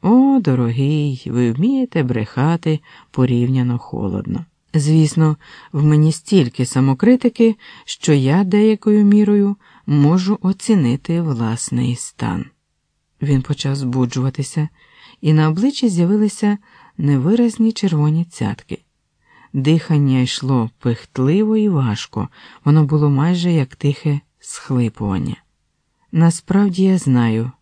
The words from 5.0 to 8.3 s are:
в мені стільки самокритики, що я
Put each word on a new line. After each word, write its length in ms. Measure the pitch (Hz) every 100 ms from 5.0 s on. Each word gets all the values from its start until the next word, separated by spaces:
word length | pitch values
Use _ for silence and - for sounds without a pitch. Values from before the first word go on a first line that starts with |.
| 156 160 156 151 - - -
в 120 | 151
мені 280 | 151 151 156
стільки 540 | 156 - 196 123 - 123
самокритики, 880 | 127 135 131 220 254 247 233 226 220 - - -
що 280 | - -
я 300 | 143 131